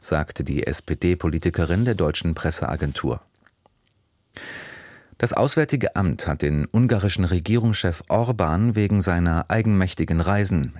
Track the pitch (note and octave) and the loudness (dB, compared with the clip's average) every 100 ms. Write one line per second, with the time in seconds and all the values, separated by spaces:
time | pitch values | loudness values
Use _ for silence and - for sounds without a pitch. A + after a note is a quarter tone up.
0 | - D#2 - - C2+ C#2+ - E2 - F2 | -4 -2 -2 -6 -4 -4 -2 -4 -4 -2
1 | F2 F2 E2+ D#2+ F2 E2 D#2+ F2+ A#2+ F#2+ | 0 0 0 0 -2 0 0 2 0 0
2 | D#2 - E2+ D#2+ D#2+ - - D2+ D2 - | 0 0 -4 -2 -2 -2 -4 -4 -4 -4
3 | C2 A#1+ - _ _ _ _ _ _ _ | -4 -6 -10 _ _ _ _ _ _ _
4 | _ _ _ - - - - - - - | _ _ _ -18 -16 -16 -18 -20 -20 -20
5 | _ - A#2+ - C#3 D#3+ D3 C3+ G2+ - | _ -4 -2 2 2 2 0 0 0 0
6 | F#2 - - D2 D2 D2 - A2+ B2 G#2+ | 0 0 -2 -2 0 0 2 2 4 4
7 | G2 - F2+ F2+ E2 A#2 A2+ G#2 F2+ E2 | 2 0 0 0 2 2 2 2 -2 -2
8 | - G#2+ A#2 A2+ D#2 E2 A#2 G#2+ G2+ G#2 | 0 0 2 0 2 2 2 2 2 2
9 | F#2 F2 F2 E2 - A2 G#2+ G2 F2+ - | 2 2 2 0 0 0 2 2 2 -2
10 | D#2+ E2 F2 G2+ G2 F2 B1+ | 0 0 2 0 2 0 -2